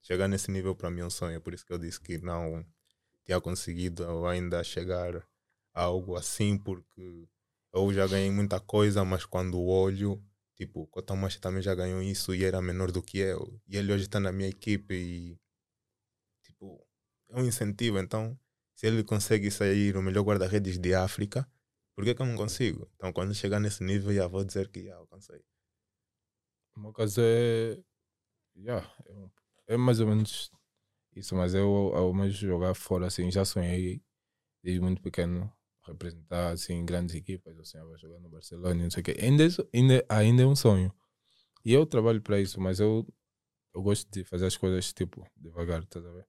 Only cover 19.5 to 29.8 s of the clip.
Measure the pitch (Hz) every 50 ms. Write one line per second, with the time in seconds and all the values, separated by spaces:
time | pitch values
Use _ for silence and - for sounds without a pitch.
19.5 | 98 - 104 101 98 104 101 101 95 95 95 95 95 104 101 101 104 98 92 92
20.5 | 101 104 98 95 90 90 90 90 90 92 92 95 - - 101 101 - - 135 -
21.5 | _ _ _ _ _ _ _ _ _ - 98 113 120 - 131 127 117 104 104 104
22.5 | - - 131 107 80 - - - _ _ - 92 90 - 92 98 101 - - 101
23.5 | 101 104 104 104 101 - 92 92 98 104 98 101 101 101 92 87 90 95 98 95
24.5 | - 101 98 101 - 95 92 98 90 87 85 82 - 95 101 - - - - _
25.5 | _ _ _ _ _ _ _ _ _ _ _ _ _ _ _ _ _ _ _ _
26.5 | _ _ _ _ - 110 104 110 104 - 113 104 101 123 117 113 113 117 120 120
27.5 | 117 113 113 113 107 - 185 _ _ _ _ _ _ _ _ _ _ _ _ _
28.5 | _ 87 95 113 123 104 95 - - - - - 95 101 98 92 - _ _ _
29.5 | _ _ _ - 110 120